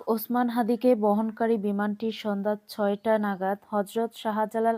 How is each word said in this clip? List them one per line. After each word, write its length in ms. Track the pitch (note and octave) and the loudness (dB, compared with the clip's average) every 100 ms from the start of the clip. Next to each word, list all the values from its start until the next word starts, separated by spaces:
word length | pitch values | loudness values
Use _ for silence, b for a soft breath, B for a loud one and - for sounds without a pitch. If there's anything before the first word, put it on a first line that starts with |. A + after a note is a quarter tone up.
| - | -2
ওসমান 400 | A3+ - A#3+ B3 | -2 0 -2 0
হাদিকে 460 | A#3 G#3+ A#3 B3+ A#3+ | 0 0 2 4 4
বহনকারী 600 | G#3 G#3 A3 G#3+ A3+ A3+ | 4 2 0 -2 0 0
বিমানটি 500 | G#3 G3+ G#3 G#3 A3+ | 0 -2 -2 -2 -6
সন্ধ্যা 440 | G#3+ A3 G3+ G3+ G#3 - | -4 -4 -2 -2 -4 -6
ছয়টা 460 | - G3+ G3+ A3+ A3 | -2 -2 0 0 2
নাগাদ 420 | G#3 F#3+ F#3+ G3+ - | 0 -2 -2 -2 -2
হযরত 420 | G#3 G3 A3+ A3+ - | -2 -2 -2 -4 -4
শাহজালাল 640 | A3+ G#3 G#3+ A3+ A3+ | -4 -2 -2 2 0